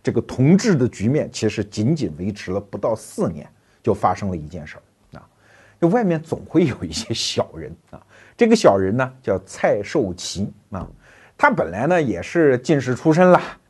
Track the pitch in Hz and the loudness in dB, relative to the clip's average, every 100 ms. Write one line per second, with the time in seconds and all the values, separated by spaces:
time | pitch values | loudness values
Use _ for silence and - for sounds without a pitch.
0 | - 117 - - 131 196 233 165 120 - | -4 -2 -4 0 4 4 4 2 0 -2
1 | 101 147 - - 110 - 101 - 107 165 | -2 -2 -4 -4 -4 -2 -6 -2 -2 0
2 | 107 73 92 104 - 92 - 101 135 110 | -4 -6 -8 -8 -8 -8 -8 -6 -4 -4
3 | - - 165 78 - _ _ _ - 101 | -8 -6 -6 -6 -14 _ _ _ -2 0
4 | 104 92 101 90 76 85 76 - _ _ | 0 -2 -4 -6 -8 -14 -16 -18 _ _
5 | _ 71 - _ _ _ _ _ 170 233 | _ -20 -20 _ _ _ _ _ 0 2
6 | 214 160 156 - - 156 170 110 85 78 | 2 0 -2 -8 -2 2 2 0 -6 -8
7 | - 117 - - - 80 78 82 _ - | -6 -6 -4 -4 -6 -8 -14 -16 _ -20
8 | - - - - 233 226 165 98 95 117 | -20 -20 -20 0 4 6 6 4 2 0
9 | 127 - - 95 - - 185 120 101 160 | -2 -6 -4 -4 -4 -4 0 0 -2 -2
10 | 104 90 - - 101 - _ 98 76 - | -2 -4 -10 -6 -8 -8 _ -12 -12 -16
11 | _ _ - - 294 233 80 90 135 180 | _ _ -20 -2 0 0 -2 -2 0 2
12 | 143 87 - 170 151 123 131 151 123 123 | 0 -2 -4 2 4 4 2 0 0 0
13 | 160 156 185 175 - - _ | 2 4 6 6 2 -10 _